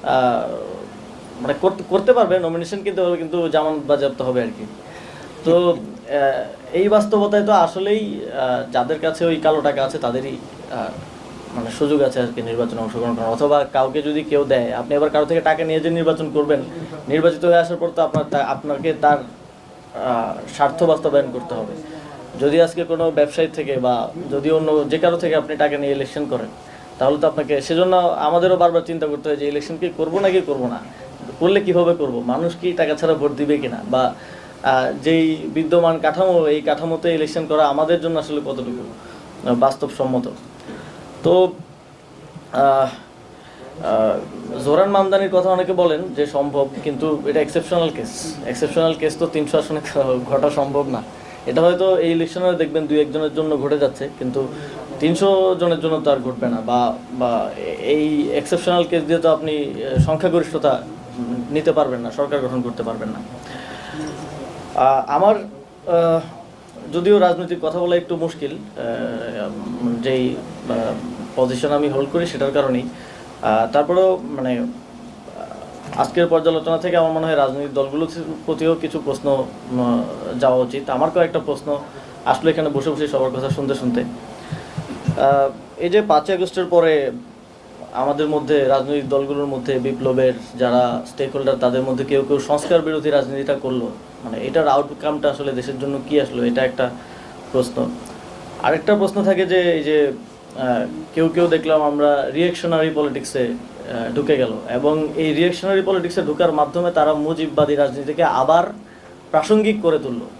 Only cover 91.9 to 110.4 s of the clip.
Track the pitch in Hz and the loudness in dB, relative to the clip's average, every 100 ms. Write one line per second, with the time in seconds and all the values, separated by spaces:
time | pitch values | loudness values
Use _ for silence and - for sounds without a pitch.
91.9 | 127 135 139 135 143 - 147 - 170 160 | -2 0 0 2 0 2 -2 2 2 2
92.9 | 156 147 143 127 139 139 139 135 127 113 | -2 2 2 0 -4 -2 -2 -2 -2 -4
93.9 | 104 - - 123 110 123 165 147 139 143 | -8 -16 -16 -10 -6 -2 2 4 2 0
94.9 | 143 147 151 147 139 139 127 123 131 139 | -4 -4 0 -2 -2 -4 -4 -6 -6 -4
95.9 | 139 123 147 131 123 120 120 131 127 127 | -6 0 0 0 0 0 2 0 0 -4
96.9 | 117 - - - - - 131 123 - 120 | -4 -16 -18 -18 -18 -4 -2 -2 -2 -4
97.9 | - - - - - - - - 156 151 | -6 -12 -16 -16 -16 -16 -4 0 0 2
98.9 | 208 196 202 196 185 185 185 175 165 147 | 2 2 0 2 2 4 4 4 2 2
99.9 | 151 147 123 - - - - 127 120 - | 2 2 0 -12 -20 -18 -6 -2 0 -2
100.9 | - - - 160 160 175 160 156 156 147 | -8 -8 0 2 4 4 2 4 2 2
101.9 | 147 147 143 131 139 175 170 170 165 160 | 2 4 4 0 0 0 0 0 2 2
102.9 | 156 151 131 120 139 120 120 - - - | 0 -2 -2 -6 -2 -2 -2 -10 -16 -10
103.9 | 120 117 127 135 147 123 110 95 123 143 | -8 -4 -4 2 2 2 -2 -4 0 2
104.9 | 156 151 - 156 151 175 175 185 190 190 | 0 -2 -2 0 2 2 0 0 0 2
105.9 | 190 175 175 160 151 175 151 147 175 175 | 0 0 -2 -2 2 2 2 0 0 0
106.9 | 170 151 151 151 156 156 143 147 147 143 | 2 2 2 0 -2 -2 2 2 4 2
107.9 | 131 143 151 160 123 131 165 175 - - | 0 -6 0 2 2 4 4 4 -4 -18
108.9 | - - - - 156 - 214 208 214 170 | -20 -20 -20 -2 0 4 4 4 2 2
109.9 | 151 139 117 107 - | 2 0 -8 -10 -16